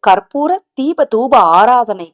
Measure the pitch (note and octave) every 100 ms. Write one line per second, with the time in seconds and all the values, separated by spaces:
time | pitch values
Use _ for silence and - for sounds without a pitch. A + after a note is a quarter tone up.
0 | - F#3 - C#4+ D4+ F#4+ - - C4+ D#4+
1 | C#5+ A3 B3+ A#3+ F3 E3+ A3 B3 A3+ F#3+
2 | E3